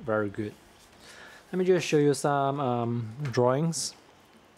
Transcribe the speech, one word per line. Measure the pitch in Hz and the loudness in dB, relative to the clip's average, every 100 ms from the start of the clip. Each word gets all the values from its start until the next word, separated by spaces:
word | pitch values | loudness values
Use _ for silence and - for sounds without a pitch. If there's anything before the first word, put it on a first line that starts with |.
| 123 | -4
very | 107 104 | -2 -2
good. | 98 104 - - - - - - - - - - | -6 -10 -12 -20 -20 -20 -20 -20 -20 -20 -20 -8
Let | 180 | -2
me | |
just | 185 180 | 2 2
show | - 151 | 2 4
you | 147 | 4
some, | 139 151 143 139 139 | 2 0 0 0 0
um, | 131 120 117 120 110 120 | -2 0 -2 -4 -6 -8
drawings. | 147 123 123 135 165 160 - - - _ _ _ _ | -4 2 2 2 0 -4 -8 -10 -20 _ _ _ _